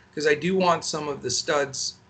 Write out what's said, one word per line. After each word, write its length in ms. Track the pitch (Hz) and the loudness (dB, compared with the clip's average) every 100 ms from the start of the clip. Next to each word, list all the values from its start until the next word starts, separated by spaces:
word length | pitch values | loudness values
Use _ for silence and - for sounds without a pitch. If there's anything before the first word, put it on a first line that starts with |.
| _ 156 | _ -2
'cause 100 | 151 | 2
I 100 | 143 | 2
do 200 | 170 190 | 2 2
want 300 | 175 165 - | 4 2 0
some 240 | 156 151 | -6 -4
of 120 | 135 | -6
the 80 | 131 | -4
studs, 640 | - - 147 139 131 - - _ | -4 0 0 0 -4 -8 -8 _